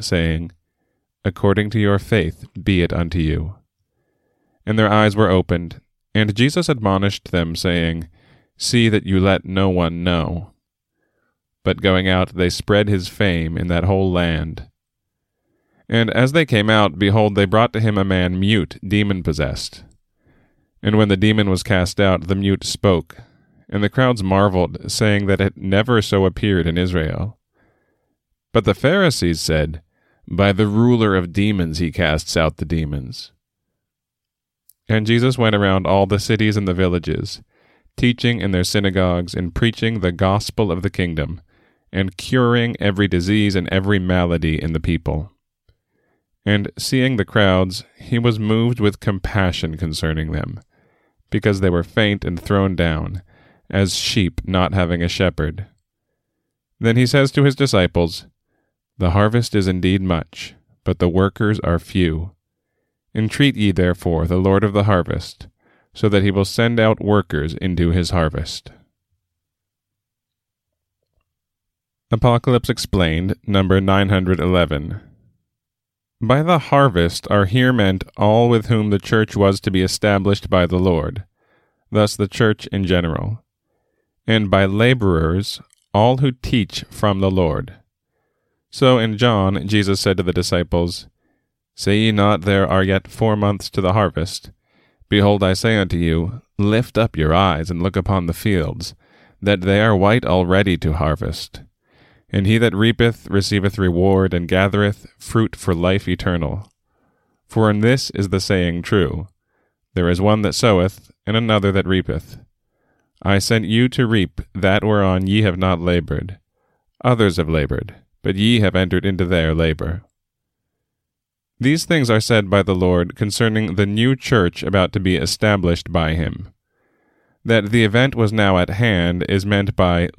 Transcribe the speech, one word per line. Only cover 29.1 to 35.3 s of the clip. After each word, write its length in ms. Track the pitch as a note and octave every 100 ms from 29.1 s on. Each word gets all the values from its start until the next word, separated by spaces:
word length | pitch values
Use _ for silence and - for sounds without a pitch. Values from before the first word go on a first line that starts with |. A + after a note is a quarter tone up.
| - F2 D#2+
said, 420 | - D#2 D2+ D#2 _ _ _ _ -
"By 240 | E2+ G2
the 160 | F#2+ G#2+
ruler 480 | G#2 A#2+ A#2+ A2 F#2+
of 160 | F2+
demons 460 | G2 G#2 G2+ E2 D#2
he 120 | E2+
casts 460 | - E2 D#2 - F2
out 220 | D#2+ -
the 60 |
demons." 680 | D#2 E2 D2+ C#2+ B1+ - - _ _ _ _ _ _ _ _ _ _ _ _ _ _ _ -
And 200 | A2 G#2+
Jesus 320 | A#2 B2+